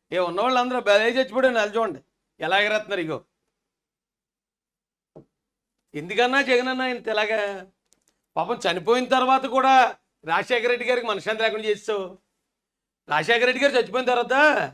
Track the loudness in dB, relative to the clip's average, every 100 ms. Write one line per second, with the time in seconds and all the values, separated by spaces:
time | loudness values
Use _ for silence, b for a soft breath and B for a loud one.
0 | -8 -4 -2 0 0 0 0 -2 4 4
1 | 4 0 0 2 2 2 0 -2 -4 -6
2 | _ _ _ -8 -2 0 2 -2 -4 -6
3 | -6 -8 -12 _ _ _ _ _ _ _
4 | _ _ _ _ _ _ _ _ _ _
5 | _ -20 -20 _ _ _ _ _ _ -12
6 | -6 0 0 2 2 0 0 -4 -4 -6
7 | -4 -2 -2 -2 -4 -8 -16 _ _ _
8 | _ _ _ -6 -4 -2 -2 -2 0 0
9 | 2 0 2 0 0 0 4 6 4 0
10 | _ _ -4 -2 0 -2 0 -2 -2 -2
11 | -2 -4 -4 -2 -2 -2 -4 -4 -4 -6
12 | -6 -14 _ _ _ _ _ _ _ _
13 | -4 -2 2 2 2 2 2 2 0 -2
14 | 0 0 2 4 4 4 -2